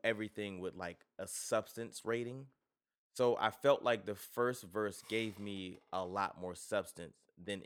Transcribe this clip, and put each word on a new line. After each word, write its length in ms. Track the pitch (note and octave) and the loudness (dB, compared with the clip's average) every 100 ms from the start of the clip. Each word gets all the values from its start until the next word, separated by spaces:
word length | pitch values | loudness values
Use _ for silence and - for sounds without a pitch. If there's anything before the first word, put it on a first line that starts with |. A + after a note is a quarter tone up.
everything 560 | A2+ G#2+ G#2+ - G#2 F#2 | 0 2 -2 -4 -4 -4
with, 160 | F#2 F#2 | -6 -4
like, 220 | F2 E2+ _ - | -8 -8 _ -10
a 80 | F#2+ | -8
substance 720 | - - A2 - - A#2 - | -6 0 2 2 -6 -8 -6
rating. 440 | A#2 A#2 A#2+ C3 C3+ _ _ _ _ _ _ - | -2 0 -2 -8 -14 _ _ _ _ _ _ 4
So 220 | B2 A#2 | 6 6
I 120 | A2 | 4
felt 320 | - C#3 C#3+ | 4 6 6
like 220 | A#2+ A2+ F#2+ | 6 2 0
the 100 | G2+ | -6
first 480 | - - B2 B2+ | -4 0 2 0
verse 380 | F#2+ G#2 G#2+ - - | -4 -2 -2 -2 -2
gave 320 | A2 A2+ G2+ | 0 0 -4
me 400 | G2+ G2 F#2 F2 _ | -6 -6 -8 -10 _
a 120 | F#2 | -4
lot 360 | F2+ G2 F#2+ - | -2 0 0 -2
more 140 | F2+ F2 | -8 -8
substance 580 | - G#2 F2+ - E2+ - _ - | -2 0 0 -8 -14 -14 _ -10
than 180 | F2+ G2 | -6 -4